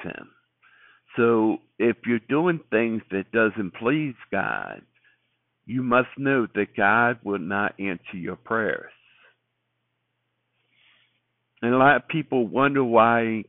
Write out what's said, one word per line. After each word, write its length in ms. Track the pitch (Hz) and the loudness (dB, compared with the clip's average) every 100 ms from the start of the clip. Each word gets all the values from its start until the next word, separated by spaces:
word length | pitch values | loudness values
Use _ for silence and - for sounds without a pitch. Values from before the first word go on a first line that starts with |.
Him. 260 | - - - _ _ _ _ _ _ _ _ - | -14 -14 -18 _ _ _ _ _ _ _ _ 0
So 400 | 117 113 110 - _ - | 2 4 2 0 _ -2
if 180 | 117 110 117 | -2 0 -2
you're 140 | 117 | -4
doing 400 | - 143 175 165 - | -2 -2 0 -2 -2
things 320 | 110 117 110 - | -2 0 -4 -6
that 200 | 95 95 | -8 -4
doesn't 440 | 117 110 110 92 - | 0 0 -2 -8 -6
please 400 | 113 156 151 117 - | -2 -2 -4 -10 -8
God, 500 | 98 98 52 50 50 - _ _ _ _ _ _ _ - | -6 -4 -6 -10 -14 -20 _ _ _ _ _ _ _ -8
you 160 | 127 | -6
must 280 | 127 123 123 - | 0 0 0 -4
know 300 | 139 135 107 | -2 0 0
that 220 | 104 101 - | -2 -4 0
God 420 | 101 113 120 120 | 2 4 2 0
will 160 | 101 98 | -4 -6
not 400 | 85 101 101 - | -4 -4 -4 -6
answer 360 | 98 87 - 92 | -8 -8 -12 -12
your 200 | 85 92 | -10 -10
prayers. 560 | - 113 101 - - - _ _ _ _ _ _ _ _ _ _ _ _ _ _ _ _ _ _ _ _ _ _ _ _ _ _ | -6 -4 -2 -4 -10 -20 _ _ _ _ _ _ _ _ _ _ _ _ _ _ _ _ _ _ _ _ _ _ _ _ _ _
And 100 | 117 | 0
a 40 | 127 | 4
lot 180 | 135 127 | 6 4
of 140 | - | 0
people 360 | 160 147 131 107 | -6 -2 -2 -2
wonder 380 | 104 139 139 | 0 0 2
why 640 | 123 113 113 117 113 110 | 4 6 6 4 0 -4